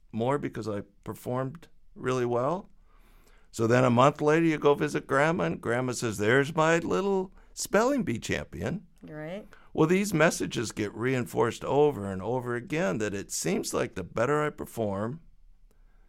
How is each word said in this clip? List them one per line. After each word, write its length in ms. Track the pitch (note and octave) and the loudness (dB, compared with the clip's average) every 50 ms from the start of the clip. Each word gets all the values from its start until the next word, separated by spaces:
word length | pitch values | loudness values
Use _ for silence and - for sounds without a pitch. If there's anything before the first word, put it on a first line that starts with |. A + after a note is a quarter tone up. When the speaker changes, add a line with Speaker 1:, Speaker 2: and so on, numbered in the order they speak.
| _ - | _ -8
Speaker 1:
more 280 | - A2 A2+ B2+ C#3 D3 | -4 -2 -2 0 0 -2
because 280 | D3 C3+ - A2+ G#2+ | -4 -6 -8 -8 -6
I 140 | G#2+ G2+ G2+ F#2+ - _ _ - | -6 -6 -6 -8 -10 _ _ -12
performed 640 | - G#2 - - A#2+ B2 B2+ C3 C3+ D#3 E3+ - - - - - - - | -12 -12 -10 -8 -6 -4 -4 -4 -6 -8 -14 -18 -20 -20 -20 -20 -20 -14
really 320 | - - B2 B2+ B2+ A#2+ | -6 -2 -2 0 0 0
well. 420 | A#2+ A#2+ A#2+ B2+ C#3+ E3+ F#3+ A3 - - - - - _ - - _ - - _ - - - - - | 0 0 0 0 -2 -2 -4 -8 -12 -20 -20 -20 -20 _ -20 -20 _ -20 -20 _ -20 -20 -20 -20 -10
So 160 | - - A#2 | -4 0 2
then 160 | A2 A#2+ B2 C3 | 4 6 6 6
a 60 | B2+ | 6
month 300 | A#2+ A#2+ C3 D3 C#3+ - | 6 6 6 6 4 4
later, 240 | D3+ D3 D#3 E3 E3+ | 2 4 4 4 4
you 100 | E3 D#3 | 2 2
go 160 | - C3+ C#3+ C#3+ | 4 4 4 4
visit 320 | C#3+ D#3+ D3 D3+ D3+ - | 4 2 -2 -2 -4 -2
Grandma, 380 | - C3+ C#3 D3 D#3+ E3 - E3 | 0 2 2 4 2 2 0 -2
and 180 | E3 F#2+ F2 | -2 -4 -4
Grandma 300 | - G#2+ A#2 B2 B2+ B2+ | -2 -2 0 0 0 -2
says, 260 | A#2+ - B2 A#2 G2+ | -2 -2 -2 -4 -2
There's 380 | - G#2 G#2+ B2 C#3 C#3 C#3 D#3+ | 0 2 4 4 4 4 2 0
my 240 | D#3+ D#3 D#3+ E3+ E3+ | 2 2 4 4 2
little 520 | - - - F#3 F#3+ G3+ G3 F#3+ F#3+ - - - - - - | 2 0 -2 0 0 0 0 -2 -2 -4 -10 -20 -20 -16 -12
spelling 460 | - - - - G3 A3+ C4 C#4+ C4 F3+ | -10 -4 0 2 2 4 2 2 0 -2
bee 160 | A#2 A#2 G#2 | -2 -4 -4
champion. 640 | - - F2 D2 D2 - - D2 F2 A#2+ D#3+ G#3 - - _ _ | -4 -4 -4 -4 -4 -6 -8 -6 -4 -4 -4 -6 -8 -14 _ _
Speaker 2:
Right. 440 | - E3 D#3 D3+ D3+ D#3+ F#3 G#3 G#3+ - - - - - - | -18 -16 -14 -12 -12 -10 -12 -12 -14 -18 -20 -20 -20 -4 2
Speaker 1:
Well, 140 | - D#3+ | 2 4
these 260 | D#3+ F3+ F#3+ G#3 G3+ F#3+ | 4 4 2 2 2 2
messages 580 | D#3 D#3 F3 - - F#3 F3 - - A#2+ - | 4 4 4 2 0 -4 -4 -4 -4 -6 -4
get 220 | - - G#2 G2+ - | -4 -4 -6 -4 -4
reinforced 720 | - A#2 C3 C3 B2+ A#2 - - A#2+ B2+ A#2 G#2 - - | -4 -2 -2 0 -2 -2 -2 0 0 0 0 0 -4 -4
over 460 | - A#2 C#3+ D3 D3 C3+ G#2 G2+ G2 | 0 2 4 4 2 2 -2 -6 -6
and 100 | F#2+ F#2 | -6 -6
over 340 | F#2 A2 B2 B2+ A#2+ B2 A#2+ | -6 -4 -6 -4 -4 -6 -6
again 440 | A#2+ - - D3 D#3 F#3 G3 F3 A#2 | -8 -6 -6 -4 -2 -2 -2 -2 -2
that 160 | G#2+ G#2+ G2 | -4 -4 -4
it 160 | G2 F2 - | -6 -8 -8
seems 420 | - - - D3+ F#3+ - - - - | -8 -6 -4 -2 -2 -2 -4 -4 -2
like 220 | - C3 A2+ - | -4 -4 -4 -6
the 80 | F#2+ F2 | -10 -10
better 400 | E2+ - - A#2+ C3 D3 D3+ D3+ | -6 -2 -2 0 0 0 0 -2
I 80 | D3 | -2
perform, 680 | D3 - - - - A#2+ A2+ G#2 G2 G2 G#2+ A#2 C#3+ E3 - - - - - - - - - - _ _ - - _ - - | -4 -8 -12 -10 -6 -4 -4 -2 -2 -2 -4 -4 -6 -10 -14 -20 -20 -20 -20 -20 -20 -20 -20 -20 _ _ -20 -20 _ -20 -20